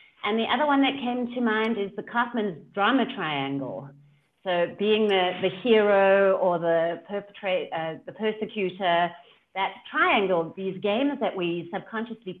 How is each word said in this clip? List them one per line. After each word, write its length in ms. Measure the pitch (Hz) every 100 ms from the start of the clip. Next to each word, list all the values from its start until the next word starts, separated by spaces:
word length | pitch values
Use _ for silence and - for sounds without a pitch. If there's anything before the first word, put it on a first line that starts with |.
| _ _
And 140 | 208 226
the 80 | 226
other 140 | 247
one 160 | 302 277
that 140 | 269
came 400 | 277 240 247 240
to 60 | 240
mind 340 | 233 214 220 208
is 140 | 196 -
the 60 |
Kaufman's 520 | - 233 240 240 208 151 -
drama 320 | 202 202 262 220
triangle. 760 | - 160 143 135 139 127 95 139 - _ _ _ _
So 300 | 190 175 175 175
being 280 | 202 214 214
the, 260 | 190 180 -
the 80 | 190 -
hero 720 | 247 220 208 196 196 196 196 190
or 200 | 185 175
the 440 | 170 170 165 170 -
perpetra-, 560 | 202 202 - 202 185 -
uh, 240 | 165 160 160 -
the 60 |
persecutor, 960 | - 214 214 214 220 185 185 185 170 170 170 - _ _
that 180 | 185 190 - -
triangle, 640 | 294 359 262 190 175 165 -
these 220 | 190 185
games 380 | 208 208 285 277
that 160 | 208 190
we 320 | 175 175 160
subconsciously 640 | 190 - 220 233 226 185 180